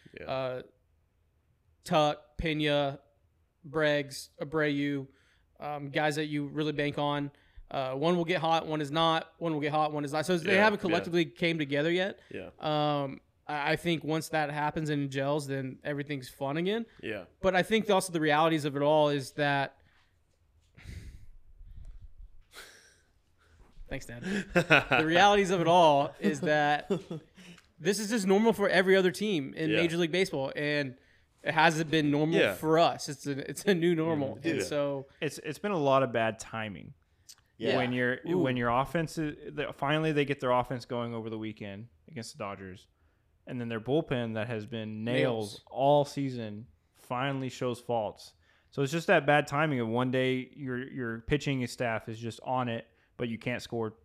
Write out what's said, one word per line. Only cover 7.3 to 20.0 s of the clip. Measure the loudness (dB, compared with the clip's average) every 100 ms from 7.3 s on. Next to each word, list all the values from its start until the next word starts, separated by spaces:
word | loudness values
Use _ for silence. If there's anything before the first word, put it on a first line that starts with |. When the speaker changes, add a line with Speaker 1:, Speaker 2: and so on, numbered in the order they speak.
| -8 _ -20 -8
Speaker 2:
Uh, | -6 -4
one | 0 2 2
will | 2
get | 0
hot, | 2 0 0
one | -4
is | -2
not. | 2 4 2 -2 _
One | -4
will | -2
get | 0
hot, | 2 0
one | 0 -4
is |
not. | -4 0
So | 0
they | 2
Speaker 1:
Yeah, | 4
Speaker 2:
haven't | 4 4
Speaker 1:
yeah. |
Speaker 2:
collectively | 0 0 0 0 0
came | 0 -2 0
together | 0 0 2
yet. | 0 -2 -6 -14
Speaker 1:
Yeah. | -14 -14 -8
Speaker 2:
Um, | -2 0 2 0 -4 -8 _ _ -10
I, | -4 -2
I | -2
think | 0 -2
once | 0 -2 -2
that | -2 -2
happens | -2 -2 -2 -2
and | -2 -2
gels, | -2 0 -2 -2
then | -6 -6 -8
everything's | -6 -6 -6 -8 -10
fun | -8 -4 -2
again. | -2 -2 -6 -12
Speaker 1:
Yeah. | -8 -8 -10 _
Speaker 2:
But | 0 2
I |
think | 2 0 4
also | 2 2
the | 0
realities | 2 4 4 2 -2
of | 0
it |
all | 4 4 4
is | 2 -4
that. | -2 0 0 -2 -8 _ _